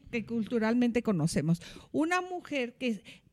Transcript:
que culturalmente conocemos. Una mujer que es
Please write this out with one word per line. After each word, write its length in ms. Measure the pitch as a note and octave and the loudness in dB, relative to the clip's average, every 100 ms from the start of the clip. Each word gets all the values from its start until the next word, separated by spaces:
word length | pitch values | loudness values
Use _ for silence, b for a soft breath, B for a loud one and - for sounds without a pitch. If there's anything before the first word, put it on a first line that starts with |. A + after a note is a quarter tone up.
| - | -4
que 140 | A#3+ | -6
culturalmente 760 | G3+ A#3 G3+ A#3+ A3 A#3+ A#3+ A#3 | -4 -4 -2 0 2 2 2 2
conocemos. 580 | A#3 F#3+ D3+ - D3+ E3+ B B B | 2 2 2 2 2 2 B B B
Una 280 | C4 D#4+ F4+ | 0 2 2
mujer 520 | F4+ F4+ - C#4+ A#3+ - | -2 -6 -4 -4 -4 -2
que 100 | B3 | -2
es 120 | G#3 - B B | -2 -6 B B